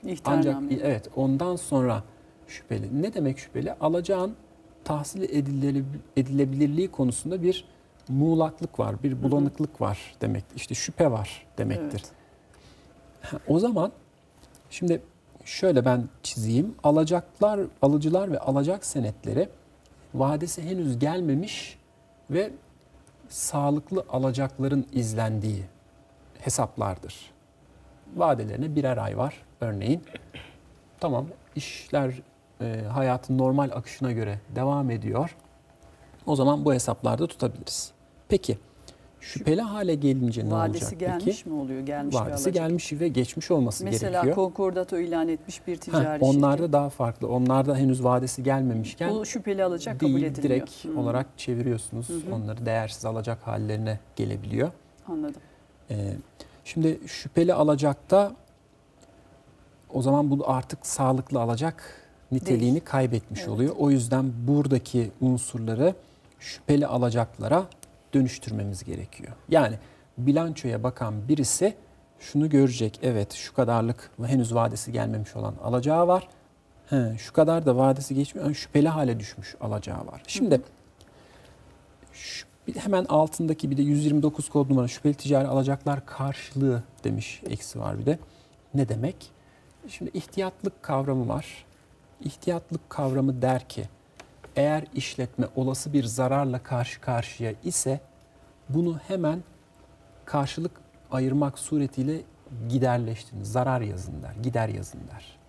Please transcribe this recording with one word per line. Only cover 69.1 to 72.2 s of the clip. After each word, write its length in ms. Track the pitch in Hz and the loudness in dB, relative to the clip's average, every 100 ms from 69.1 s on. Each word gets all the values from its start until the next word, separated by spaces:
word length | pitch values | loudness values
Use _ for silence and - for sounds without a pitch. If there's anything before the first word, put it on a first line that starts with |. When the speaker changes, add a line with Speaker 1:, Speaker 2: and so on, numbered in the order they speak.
| - - - - | -14 -16 -16 4
Speaker 2:
Yani 280 | 160 127 110 - - _ - | 4 4 0 -12 -20 _ -2
bilançoya 640 | 123 143 165 156 127 113 | 2 2 2 -4 -4 -2
bakan 460 | 120 123 113 107 104 | -2 -4 -6 -4 0
birisi 460 | 147 135 - 294 320 - - _ _ | 0 2 2 0 0 -18 -20 _ _